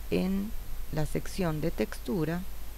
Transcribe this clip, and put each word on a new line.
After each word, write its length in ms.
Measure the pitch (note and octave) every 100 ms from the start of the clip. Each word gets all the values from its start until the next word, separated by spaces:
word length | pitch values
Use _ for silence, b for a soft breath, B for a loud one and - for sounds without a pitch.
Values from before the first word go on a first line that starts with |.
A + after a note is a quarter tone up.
| -
en 400 | F3+ F#3 G3 G#3 - - - -
la 140 | D#3 D3+
sección 560 | D#3 - - E3+ D3+
de 100 | D#3+
textura, 680 | - G#3+ - - G3+ D#3 F3+ F#3+ - -